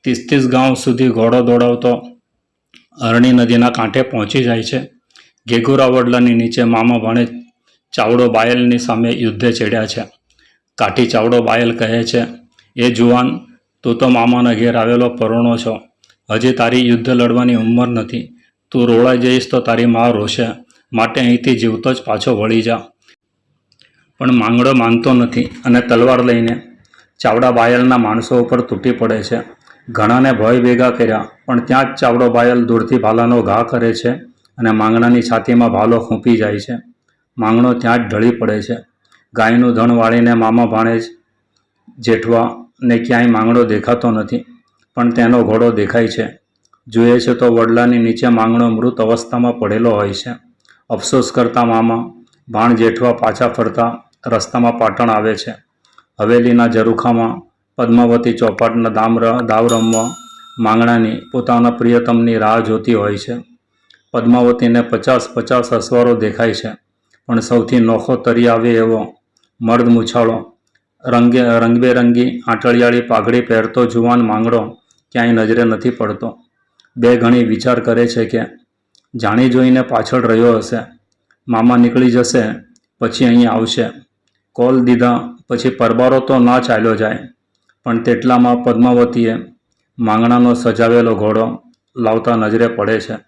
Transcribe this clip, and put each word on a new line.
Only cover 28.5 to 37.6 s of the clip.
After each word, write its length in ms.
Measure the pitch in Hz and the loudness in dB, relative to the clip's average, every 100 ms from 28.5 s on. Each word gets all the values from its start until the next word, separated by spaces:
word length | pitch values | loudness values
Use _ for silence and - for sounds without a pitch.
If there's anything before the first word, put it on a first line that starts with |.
| 123 | -2
તૂટી 320 | 120 101 127 | -2 -4 -4
પડે 300 | 120 113 110 | -2 -2 -2
છે. 340 | 98 117 - - _ _ - | -4 -6 -8 -20 _ _ -10
ઘણાને 440 | 113 107 123 135 | -2 0 2 2
ભય 280 | 117 110 123 | 2 2 2
ભેગા 300 | 120 123 127 | 2 2 0
કર્યા, 380 | 120 113 107 - _ - | 0 -2 -2 -6 _ -4
પણ 140 | 120 | -4
ત્યાં 240 | 120 127 | 0 0
જ 140 | 131 - | 0 -2
ચાવડો 320 | 131 120 123 | 0 2 2
બાયલ 340 | 120 120 123 | 2 2 2
દૂરથી 340 | 117 117 113 127 | 0 0 0 0
ભાલાનો 440 | 107 113 120 120 | 0 0 2 2
ઘા 200 | 101 104 | 2 0
કરે 320 | 120 123 113 | 0 -2 -2
છે 160 | 113 120 123 - _ _ - | -2 -4 -6 -10 _ _ -6
અને 120 | 113 | -2
માંગણાની 520 | 110 107 113 120 120 | 0 0 2 2 2
છાતીમાં 460 | 117 113 - 120 117 | 2 -2 0 2 2
ભાલો 320 | 98 110 117 | 2 2 0
ખૂંપી 360 | 117 117 123 113 | -2 -4 0 0
જાય 220 | 107 104 | 0 -4
છે. 200 | 101 117 - _ _ _ _ - | -8 -12 -14 _ _ _ _ -6
માંગણો 360 | 110 113 | 0 2